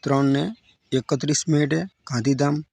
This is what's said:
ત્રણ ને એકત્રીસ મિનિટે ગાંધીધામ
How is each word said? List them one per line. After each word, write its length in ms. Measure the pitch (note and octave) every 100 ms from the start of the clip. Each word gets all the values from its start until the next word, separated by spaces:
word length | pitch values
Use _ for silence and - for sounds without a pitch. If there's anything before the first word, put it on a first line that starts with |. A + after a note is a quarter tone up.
ત્રણ 240 | - C3+ C#3
ને 100 | C#3 E3+ A3+ _ _ _
એકત્રીસ 500 | C3 - C#3+ D3 D3 -
મિનિટે 320 | D3 D3 D#3 F#3+ _ -
ગાંધીધામ 500 | B2 A#2 C3+ C#3+ D3 D#3